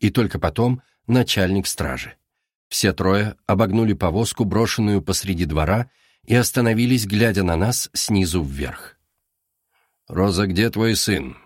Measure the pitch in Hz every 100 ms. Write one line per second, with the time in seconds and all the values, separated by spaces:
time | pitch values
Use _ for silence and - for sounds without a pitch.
0 | 117 - 107 - 85 95 123 127 - _
1 | - 123 117 - 92 98 92 - 71 64
2 | - - _ _ _ _ _ - 104 -
3 | 92 98 104 - - 101 107 107 113 98
4 | 95 90 113 - 107 95 113 - 104 101
5 | 92 92 95 87 85 76 78 107 123 _
6 | _ _ - 120 117 - 117 110 120 127
7 | 104 104 113 98 92 82 104 123 - -
8 | - 101 90 87 73 67 67 - - -
9 | _ _ _ _ _ _ _ _ _ _
10 | - 80 98 90 101 92 113 107 113 104
11 | - 92 67 -